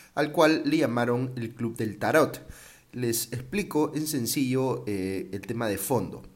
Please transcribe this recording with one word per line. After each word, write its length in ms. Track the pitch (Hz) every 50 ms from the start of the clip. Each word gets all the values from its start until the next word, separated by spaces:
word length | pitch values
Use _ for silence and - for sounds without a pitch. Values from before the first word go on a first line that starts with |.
| - - -
al 160 | - 151 147
cual 320 | 151 175 160 156 160 - -
le 120 | 143 151
llamaron 540 | 160 147 117 117 120 120 120 120 123 131 131 127
el 180 | 123 113 110 -
Club 240 | - 117 113 113
del 220 | - 117 107 98 -
Tarot. 420 | 104 107 135 160 139 - - - - - - - - - - - _ _
Les 400 | - 123 123 117 113 - - -
explico 600 | - 123 - - - 202 180 143 - 151 151 147 151
en 140 | 151 151
sencillo, 760 | 151 - 135 117 113 - 147 135 123 127 131 131 131 120 - -
eh, 420 | 107 101 95 92 95 95 92 - -
el 100 | - 101
tema 260 | 95 104 117 117 120
de 100 | 107 98
fondo. 460 | 92 - - 135 113 92 76 - - - - -